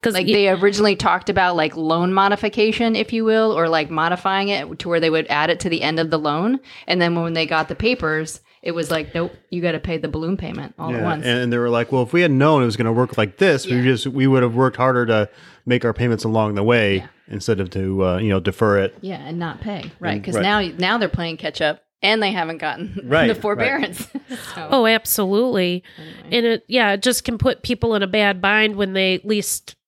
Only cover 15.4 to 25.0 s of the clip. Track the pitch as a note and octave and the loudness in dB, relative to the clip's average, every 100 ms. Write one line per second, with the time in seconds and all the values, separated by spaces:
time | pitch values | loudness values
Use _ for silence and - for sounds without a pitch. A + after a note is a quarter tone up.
15.4 | - - - B2 A#2 G#2+ A#2+ A2 A2+ A2 | -20 -14 -2 0 2 0 0 0 0 0
16.4 | G#2+ G2+ G#2 A#2+ G#2 G2 - _ _ G#2+ | 0 0 2 4 4 0 -2 _ _ -10
17.4 | - G2+ F#2 F#2+ F#2+ F#2+ F#2 F2+ G#2+ F#2+ | -2 -2 -2 -4 -4 0 2 2 2 0
18.4 | F2+ F#2+ A2+ G2+ G2 - F#3 E3 C#3 E3 | 0 0 2 4 2 -4 -12 -10 -10 -8
19.4 | E3+ - G#3+ G3 - - E3+ G#2 C#3 G#3 | -8 -8 -10 -10 -12 -10 -6 -6 -4 -2
20.4 | F#3+ G#3 F#3 E3 F3+ A#3 G3+ - E3+ D#3+ | 0 0 -2 -2 -2 0 -2 -4 -6 -8
21.4 | D#3+ - D#3 D#3 _ _ G3 A3 G#3 G3 | -10 -2 -2 -2 _ _ 0 2 0 -2
22.4 | E3 E3 D#3 C3+ F#3 G2+ B2 D3+ D#3+ A3 | -4 -6 -6 -6 -10 -10 0 2 2 0
23.4 | G#3+ G3+ B3 C#4 C4+ F3+ - C#4+ - B3+ | -2 0 0 -2 -4 -8 -12 -14 -12 -14
24.4 | - - D#3 C4+ A3 A3+ | -12 -14 0 2 4 2